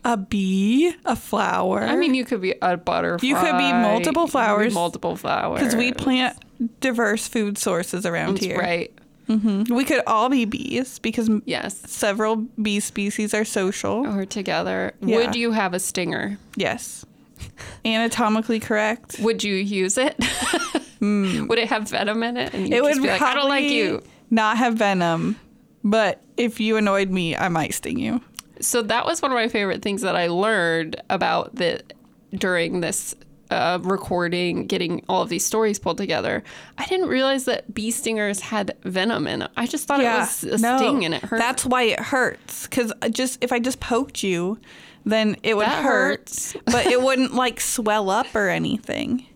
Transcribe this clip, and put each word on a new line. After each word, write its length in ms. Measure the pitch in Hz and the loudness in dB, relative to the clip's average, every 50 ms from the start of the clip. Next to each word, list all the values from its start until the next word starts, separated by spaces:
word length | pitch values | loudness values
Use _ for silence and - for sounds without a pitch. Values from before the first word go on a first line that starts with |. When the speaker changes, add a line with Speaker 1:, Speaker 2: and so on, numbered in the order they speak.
| - | 2
Speaker 1:
A 120 | 247 240 | 0 0
bee, 760 | 208 190 - - 202 190 190 190 190 196 214 240 269 330 349 330 - - | 0 -2 -2 -2 0 2 2 2 2 4 4 4 4 4 2 0 -2 -2
a 100 | - 233 | -2 -2
flower. 680 | 220 - - - - 202 190 180 185 180 185 190 208 | -2 -2 -4 -2 0 0 0 0 2 2 2 0 0
Speaker 2:
I 140 | 220 - 294 | 0 2 2
mean, 180 | 359 359 311 254 | 2 4 4 2
you 100 | 262 233 | 2 0
could 160 | - 247 202 | -2 -2 -2
be 140 | 185 185 - - | 0 -2 -2 0
a 140 | 190 185 180 | 0 0 0
butterfly. 520 | 175 - - 170 170 170 170 175 175 240 262 | 0 0 0 0 0 0 0 0 0 0 0
Speaker 1:
You 60 | 285 | 2
could 220 | - - - - - | 2 2 2 2 2
be 140 | 180 175 | 2 4
multiple 500 | - 240 233 208 214 233 - 320 - 330 | 4 4 4 4 4 2 2 2 2 2
Speaker 2:
You 40 | 339 | 0
could 0 | |
be 40 | - | 2
Speaker 1:
flowers. 440 | - 262 226 214 208 208 214 240 208 | 2 2 2 4 4 2 2 2 2
Speaker 2:
multiple 420 | 175 175 170 170 - - 170 170 | 0 0 -2 -2 -4 -4 -4 -4
flowers. 440 | - - - - - - - - - | -4 -2 -2 -2 0 0 -2 0 0
Speaker 1:
'Cause 160 | 285 233 233 | 0 2 2
we 160 | 226 240 254 | 2 2 0
plant 440 | - - - 277 254 254 254 247 - - - - - - 240 226 - - | -2 -2 0 2 2 2 2 0 -4 -6 -20 -20 -6 -6 -6 -6 -4 -2
diverse 460 | - 262 233 233 233 208 208 220 - - | -2 0 2 2 2 2 2 0 -2 -2
food 300 | - 240 214 202 202 - | 0 0 0 0 -2 -2
sources 460 | - 214 180 170 180 - - 175 202 | 0 0 0 0 -2 -2 -4 -4 -2
around 280 | 180 170 165 156 175 190 | -2 -2 0 0 0 0
Speaker 2:
That's 120 | 190 202 | 0 -2
Speaker 1:
here. 120 | 180 - - | -2 -2 -2
Speaker 2:
right. 340 | 175 175 170 170 165 - - - - - _ _ - - | 0 0 0 -2 -4 -6 -12 -20 -20 -20 _ _ -2 0
Speaker 1:
Mm-hmm. 460 | 220 220 202 220 202 196 214 233 240 | 0 2 2 2 2 2 0 2 2
We 100 | 240 269 | 0 2
could 180 | - 320 247 247 | 2 2 0 2
all 220 | - 226 214 220 247 | 2 2 2 4 4
be 160 | 285 262 233 | 2 2 2
bees 540 | 208 - - - - - 240 262 - - - | 0 -2 -6 -6 -4 -4 -4 -4 -6 -10 -6
because 300 | - 220 220 240 226 220 | -6 -4 -2 0 2 2
m- 140 | 214 208 - | 2 2 0
Speaker 2:
Yes. 340 | - 156 - - 196 - - - | -4 -6 -4 -4 -6 -10 -12 -12
Speaker 1:
several 500 | - - - - 208 196 220 214 214 226 | -12 -6 -2 0 0 0 2 0 0 0
bee 440 | 220 220 254 - - 208 214 202 202 | -2 -4 -6 -4 -4 -2 0 0 0
species 520 | - - - 208 202 202 - - 214 214 - | -2 -2 -4 -4 -4 -2 -2 -2 -2 0 0
are 100 | 214 220 | 0 -2
social. 600 | 220 - 214 190 185 202 - - 196 196 220 277 | 0 0 0 0 0 -2 -2 -4 -2 -2 0 -2
Speaker 2:
Or 180 | - 208 196 190 | -2 -2 -4 -4
together. 680 | 196 - 208 190 185 160 160 180 185 185 185 185 196 - - | -4 -6 -6 -4 -2 -2 -2 -2 -2 -2 -2 -4 -6 -6 -4
Speaker 1:
Yeah. 160 | 202 190 214 226 | -2 2 2 2
Speaker 2:
Would 180 | 240 240 - | 2 2 0
you 160 | 240 233 233 | 0 0 0
have 220 | 220 220 196 185 180 | 2 2 0 0 -2
a 40 | 180 | -2
stinger? 580 | - - - - 175 - - - - 196 202 - - - - | -4 -4 -4 -4 -4 -2 -2 -4 -4 -6 -6 -10 -12 -12 -4
Speaker 1:
Yes. 480 | - 185 - - - - - - - - - - - - _ _ - - - - - - - - - - | -2 -2 -2 -2 -4 -8 -12 -14 -16 -18 -20 -20 -20 -20 _ _ -16 -16 -16 -14 -16 -16 -16 -16 -6 -2
Anatomically 760 | 226 220 220 233 226 - - 240 214 214 220 220 - 233 220 | 0 0 2 0 0 0 2 2 2 2 2 2 0 -2 -2
correct. 580 | - - 226 214 214 214 226 240 - - - - | 0 0 0 0 2 0 -2 -4 -8 -16 -8 0
Speaker 2:
Would 220 | 208 226 233 - | 0 0 0 0
you 120 | - 208 196 | 0 -2 0
use 440 | 190 202 196 208 190 185 190 - 262 | 0 0 0 0 0 0 2 2 2
it? 180 | 254 302 - - 240 | 0 0 0 0 -2
<laughs> 20 | - - - - - - 320 349 - - 311 - - - - | 0 0 -2 -2 0 0 0 -2 -2 -4 -4 -6 -6 -6 -2
Speaker 1:
Hmm. 460 | 208 202 208 202 196 190 180 151 147 - | 0 2 2 2 2 0 0 -2 0 0
Speaker 2:
Would 100 | 226 226 | 0 0
it 80 | 226 220 | 2 0
have 200 | 254 214 214 - | 0 -2 -2 -2
venom 320 | - - 202 202 214 226 | -2 -2 -2 0 0 -2
in 140 | 226 233 240 | -2 -2 -2
it? 180 | 247 247 - - | -4 -4 -4 -4
And 80 | - 190 - | -4 -2 0
you'd 60 | 208 | 2
Speaker 1:
It 20 | 240 277 | 4 4
Speaker 2:
just 160 | 294 302 269 | 4 4 4
Speaker 1:
would 20 | |
Speaker 2:
be 60 | 269 - | 2 2
like, 120 | 190 185 | 2 2
"I 120 | 294 262 254 | 2 2 2
don't 140 | 285 277 277 | 2 2 2
like 140 | 277 277 285 | 2 2 2
Speaker 1:
probably 120 | 285 277 | 2 2
Speaker 2:
you." 260 | 233 208 185 - - - - - - - - | 0 0 0 -2 -4 -8 -14 -20 -20 -2 0
Speaker 1:
not 260 | 226 226 220 214 226 220 | 2 4 4 4 2 2
have 160 | 262 240 226 | 2 2 2
venom, 600 | 220 220 202 196 180 175 170 165 165 165 170 220 - - - - - _ _ _ _ | 2 2 2 4 2 2 2 2 0 0 -2 -4 -6 -10 -20 -20 -20 _ _ _ _
but 400 | - 202 208 226 214 190 - - - - - | 0 2 4 4 4 2 0 -4 -10 -10 -2
if 240 | - 233 233 220 - | -2 -2 -2 0 -2
you 160 | 214 220 220 | 0 2 2
annoyed 340 | 220 214 202 196 196 196 190 | 2 2 2 2 2 2 0
me, 260 | 185 185 175 165 147 | 0 0 0 -2 -2
I 120 | - 180 185 | -2 -2 0
might 260 | 170 165 147 - - | 0 0 -2 -2 -4
sting 240 | - - - - - | -6 -6 -4 -4 -2
you. 220 | - 220 240 247 - - - - - - - - | -2 -2 -2 -4 -6 -8 -18 -18 -18 -18 -12 -6
Speaker 2:
So 220 | - - - 240 | -4 0 0 0
that 220 | 226 202 220 240 - | 0 2 0 2 2
was 160 | - 339 - | 0 -2 0
one 120 | - 269 | 0 0
of 20 | 262 | 2
my 140 | 240 220 233 | 2 0 0
favorite 340 | 240 220 202 190 175 - | 0 0 0 0 -2 -2
things 200 | - 214 202 190 | -2 -4 -2 -2
that 120 | - 190 175 | -2 0 0
I 140 | 175 175 170 | 2 0 2
learned 720 | 170 180 202 220 226 196 170 165 165 165 160 160 - - - _ | 2 2 2 2 2 2 2 2 0 0 -2 -4 -8 -10 -4 _
about 460 | 196 180 185 185 175 170 - - - | -2 0 0 0 0 0 -2 -4 -4
the, 260 | - 180 165 - - - - - - - - _ _ _ _ | -2 -2 -2 -2 -2 -8 -14 -20 -20 -20 -20 _ _ _ _
during 500 | - 190 - 185 180 175 170 165 180 180 | -6 -2 0 0 2 0 0 0 -2 -2
this, 340 | 170 165 - - - - - - - - - - _ - | -2 -2 -4 -6 -6 -8 -12 -14 -18 -20 -20 -20 _ -4
uh, 300 | 208 170 - 165 180 180 | -2 0 0 0 0 0
recording, 840 | 180 180 196 185 - - 180 180 175 170 175 175 180 180 170 170 - - | 0 -2 -2 -2 -2 -4 -2 -2 0 0 0 0 0 -2 -2 -2 -2 -2
getting 340 | 196 185 170 165 175 - - - | -2 -2 0 -2 -2 -4 -2 -2
all 140 | 190 185 | 0 0
of 60 | - - | 0 0
these 160 | 175 165 - | -2 -2 -2
stories 320 | - - 220 220 214 208 - | 0 0 2 2 2 0 0
pulled 180 | - 185 165 165 | -2 -4 -2 -2
together. 460 | 202 180 165 104 92 - - - - - - - - - - - | -2 -2 -2 -2 0 -2 -4 -4 -6 -10 -20 -20 -20 -18 -10 -10
I 80 | - | -4
didn't 220 | - 370 381 370 285 | -2 0 0 0 0
realize 380 | 247 262 262 269 269 269 262 | 2 2 2 2 0 0 0
that 280 | 254 240 - - - 202 | -2 -2 -2 -4 -8 -8
bee 160 | 226 208 226 | -6 -4 -4
stingers 480 | 233 - - 226 226 214 208 202 202 202 | -4 -4 -2 -2 -2 0 0 -2 -2 -4
had 380 | - - 226 208 202 - - - - | -6 -4 -4 -2 -2 -4 -8 -8 -10
venom 420 | 190 180 185 185 233 233 160 151 | -4 -2 0 0 0 0 -2 -2
in 160 | - - - | -4 -4 -6
it. 80 | 95 - - | -6 -6 -4
I 100 | - 233 | -4 -4
just 220 | 254 - 294 - - | -2 -4 -6 -2 0
thought 100 | 285 277 | 2 2
Speaker 1:
Yeah, 160 | 254 233 226 214 | 2 2 2 2
Speaker 2:
it 20 | |
was 240 | 190 - - - - | 0 0 -2 -6 -4
a 140 | - - 226 | -2 0 0
Speaker 1:
no. 180 | 226 233 254 | 2 2 2
Speaker 2:
sting 280 | 262 262 - 285 254 185 | 2 2 2 2 2 0
and 100 | 156 - | 0 -2
it 80 | - - | -4 -4
hurt. 160 | - 233 226 | -2 0 0
Speaker 1:
That's 260 | 233 240 262 - - | 0 0 0 -2 0
why 160 | 254 247 254 | 0 2 4
it 160 | 247 220 - - | 4 2 2 0
hurts. 720 | 226 - - 262 247 196 - - - - - - - - | -2 -2 0 2 2 0 -2 -6 -14 -14 -12 -12 -10 -4
'Cause 240 | - 262 240 220 - - | -2 -2 0 0 -4 -2
I 60 | - 226 | -2 -2
just, 300 | 226 - 262 254 - - | 0 0 -2 -2 -2 -4
if 80 | 240 247 | -2 0
I 80 | 254 240 | 0 0
just 220 | 233 254 254 - | 0 -2 -2 -4
poked 420 | - - 247 233 277 269 - - | -4 0 0 0 0 -2 -6 -4
you, 360 | - 196 180 170 175 185 220 - - - - - - - - - - | -2 0 0 0 0 -2 -4 -6 -10 -20 -20 -20 -20 -20 -20 -8 -2
then 320 | 208 214 220 220 214 202 - | 0 2 2 2 2 0 0
it 140 | - 220 220 | 0 0 2
would 100 | 202 214 | 2 2
Speaker 2:
That 160 | 226 285 - | 2 0 0
Speaker 1:
hurt, 360 | - 262 240 208 - 190 - - - - | 2 2 2 4 2 2 0 -2 -6 -10
Speaker 2:
hurts. 240 | - - - - - - | -8 -8 -8 -8 -10 -4
<laughs> 40 | - | 0
Speaker 1:
but 200 | 233 240 240 - | 2 2 4 4
it 160 | 277 247 247 | 4 4 4
wouldn't, 320 | 254 269 269 254 262 - - | 4 4 4 4 2 2 2
like, 260 | 247 254 247 233 - | 0 0 0 0 -2
swell 480 | - - - - 220 214 208 220 202 190 | -4 -4 -2 0 0 2 2 2 2 2
up 280 | 190 226 269 - - | 2 0 0 0 0
or 120 | 226 202 180 | 0 0 2
anything. 760 | 170 165 165 - - 220 - - - - - - 240 254 - - - | 0 0 0 0 -2 -2 -4 -6 -4 -4 -2 -2 -2 -4 -4 -10 -20